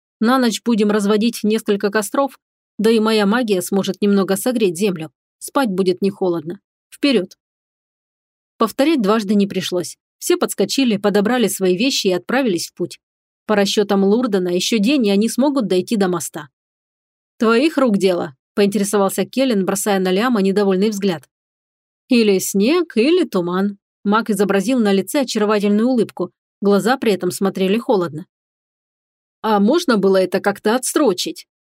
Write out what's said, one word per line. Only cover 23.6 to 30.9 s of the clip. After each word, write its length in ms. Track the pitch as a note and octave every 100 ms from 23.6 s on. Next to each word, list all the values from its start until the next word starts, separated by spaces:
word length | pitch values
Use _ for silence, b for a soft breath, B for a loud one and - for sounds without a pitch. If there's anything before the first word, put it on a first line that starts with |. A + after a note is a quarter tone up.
| G3+ G3+ _ _
Маг 240 | G3+ G#3+ A3+
изобразил 500 | G3 G3+ G3 F#3+ C4
на 140 | G#3
лице 280 | G3 F#3 D4+
очаровательную 680 | C4+ A3+ G#3 G#3+ G3+ G#3 A#3+
улыбку. 420 | B3+ G3 - F3+ _ _ _
Глаза 380 | G3 G3+ F#3 C4
при 140 | A#3
этом 180 | F#3 F3+
смотрели 480 | - G3 F#3 F#3+ G#3+
холодно. 480 | A#3+ G#3+ E3+ D3 F#3 _ _ _ _ _ _ _ _ _ _ _
«А 180 | A3 G#3
можно 380 | G3+ E4 F4 F#3+
было 220 | F#3+ F#3+
это 220 | F#3 F#3+
как-то 360 | G3+ G3+ G#3 B3
отсрочить?» 720 | -